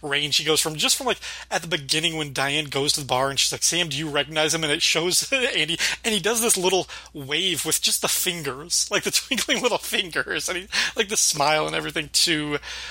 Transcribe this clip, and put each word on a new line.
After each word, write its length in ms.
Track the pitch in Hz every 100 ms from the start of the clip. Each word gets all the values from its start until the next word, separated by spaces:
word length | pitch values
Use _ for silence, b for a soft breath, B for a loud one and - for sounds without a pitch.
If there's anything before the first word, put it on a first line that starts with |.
range 360 | 147 143 147 147
he 80 |
goes 160 | 151 151
from, 160 | 160 151
just 200 | 247 -
from, 100 | 247
like, 120 | 190 B B B
at 120 | 190
the 60 | 165
beginning 480 | 170 135 156 170 160
when 160 | 147
Diane 340 | 131 139 147 147
goes 260 | 139 143
to 80 | -
the 60 | 135
bar 220 | 127 139
and 120 | 135
she's 100 | -
like, 140 | 131
"Sam, 240 | - 165 170
do 80 | 139
you 120 | 156
recognize 460 | 143 143 156 156
him?" 80 | 160
And 100 | 156
it 100 | 156
shows 500 | - 160 175 165 -
<laughs> 0 |
Andy, 460 | 269 247 175 156 165 B B
and 100 | 233
he 60 | 208
does 200 | 185 233
this 160 | 233 196
little 300 | 180 185 - B B
wave 520 | 156 135 156 190 151 160
with 160 | -
just 200 | - -
the 60 | -
fingers, 800 | - 185 175 143 131 170 - -
like, 100 | 202
the 80 | 202
<laughs> 160 | - -
twinkling 320 | 240 - 240
little 180 | 240 190
fingers, 720 | - 233 175 147 127 165 175
and 100 | 180
he, 100 | 196 B B -
like, 120 | 196
the 80 | 208
smile 500 | - 151 143 156 156
and 80 |
everything, 340 | 160 156 160 147
to, 460 | - 180 151 147 147 B B B